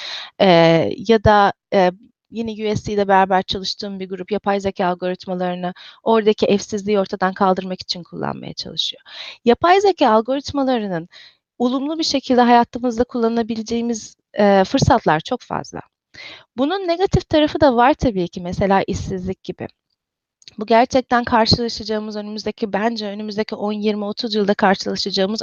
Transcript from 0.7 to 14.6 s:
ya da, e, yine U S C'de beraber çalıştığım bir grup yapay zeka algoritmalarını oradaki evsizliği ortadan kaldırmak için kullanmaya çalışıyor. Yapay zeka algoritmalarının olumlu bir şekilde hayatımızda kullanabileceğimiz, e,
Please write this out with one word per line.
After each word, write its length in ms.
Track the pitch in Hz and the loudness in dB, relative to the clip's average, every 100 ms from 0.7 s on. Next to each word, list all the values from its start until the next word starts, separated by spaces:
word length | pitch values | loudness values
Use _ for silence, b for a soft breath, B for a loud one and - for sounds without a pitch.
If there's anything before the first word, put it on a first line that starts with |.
| 165 139 - | 6 2 -2
ya 260 | 190 226 | 2 2
da, 300 | 214 208 202 - - | 6 6 4 0 -2
e, 180 | 196 180 185 _ _ _ | 2 2 0 _ _ _
yine 200 | 214 226 | -8 -8
U 240 | 214 214 208 | -6 -4 -4
S 80 | |
C'de 240 | - 208 196 | -2 -2 2
beraber 360 | 190 190 190 | 4 4 2
çalıştığım 560 | - 202 190 - 208 196 | -2 -6 -8 -10 -10 -10
bir 100 | 190 | -10
grup 220 | 190 180 | -10 -6
yapay 280 | 202 208 202 | -4 -2 -2
zeka 280 | 196 190 180 | -2 -2 -2
algoritmalarını 840 | 175 185 180 - 180 180 180 180 - B B | -2 -4 -6 -6 -6 -4 -4 -8 -10 B B
oradaki 420 | - 226 208 214 214 | 0 2 2 2 2
evsizliği 540 | 202 - 214 196 208 | 0 -2 -6 -2 -2
ortadan 340 | 190 196 185 | -2 -2 -4
kaldırmak 480 | 185 196 185 185 185 | 0 0 0 -4 -10
için 220 | - 180 | -10 -12
kullanmaya 500 | 170 170 71 65 - | -12 -10 -8 -8 -12
çalışıyor. 480 | - - - - - - B B B 233 | -14 -12 -8 -8 -10 -18 B B B 0
Yapay 360 | 240 339 392 | 2 4 4
zeka 280 | 403 349 262 | 4 2 4
algoritmalarının 1000 | 220 226 277 - 285 262 247 208 170 170 B B B _ - | 4 2 -4 -4 -2 0 0 -2 -6 -8 B B B _ -4
olumlu 400 | 247 262 277 320 | -2 -2 -4 -4
bir 40 | |
şekilde 380 | 320 269 - 240 | -2 -2 0 2
hayatımızda 600 | 240 240 233 247 247 226 | 6 4 2 -2 -4 -2
kullanabileceğimiz, 1120 | 247 247 226 233 220 220 214 233 233 220 - _ _ | -2 -2 -2 -2 -4 -6 -4 -4 -4 -6 -10 _ _
e, 300 | - 208 196 | 0 4 4